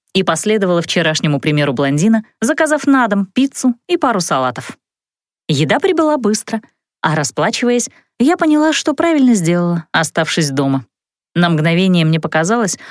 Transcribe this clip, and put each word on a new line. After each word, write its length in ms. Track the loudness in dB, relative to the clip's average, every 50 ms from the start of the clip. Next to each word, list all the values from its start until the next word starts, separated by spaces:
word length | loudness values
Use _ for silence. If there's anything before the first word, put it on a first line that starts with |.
| _ _
и 100 | -2 -2
последовала 600 | 0 0 -2 -2 0 0 0 0 2 0 0 0
вчерашнему 580 | 0 -2 -2 -2 0 0 -2 -2 -2 -2 -2 0
примеру 320 | 0 0 0 0 0 0
блондина, 540 | 0 0 0 0 0 2 2 2 2 0 -2 _ _ -6
заказав 440 | -2 -2 0 0 0 0 0 0 2
на 220 | 2 2 2 2 2
дом 160 | 0 -2 -2
пиццу 500 | -2 0 -2 -2 -2 -2 -2 -2 -2 -2 _ _ -4
и 80 | -2
пару 240 | 0 0 0 0 0
салатов. 560 | -2 -2 -2 -2 -2 -2 -4 -6 -12 -14 -16 _ _ _ _ _ _ _ _ _ _ _ _ _ _ -4
Еда 320 | 0 0 2 0 0 0
прибыла 380 | 0 0 0 2 2 0 0 0
быстро, 420 | 0 -2 -2 -2 -4 -6 -8 -8 -8 _ _ _ _ _ _ _
а 140 | -4 -2 -2
расплачиваясь, 760 | -2 -4 -4 -4 -2 -2 -2 -2 -2 -2 0 0 0 -2 -6 _ _ _ _ _ 0
я 180 | 0 2 2
поняла, 380 | 2 2 2 2 2 2 2 0
что 180 | 0 -2 -2
правильно 400 | -2 0 0 0 2 4 4 4
сделала, 540 | 4 2 2 0 0 0 0 0 -2 -4 -4 _
оставшись 580 | -4 -2 -2 -2 -2 -4 -4 -2 -2 -2 -2 -2
дома. 340 | 0 0 0 0 0 -2 -4 _ _ _ _ _ _ _ _ _ -2
На 140 | 0 0 2
мгновение 560 | 2 0 0 0 2 2 2 2 2 2 2
мне 140 | 2 0 0
показалось, 600 | -2 -2 -2 -2 0 0 0 0 -2 -2 -4 -8 -12 -20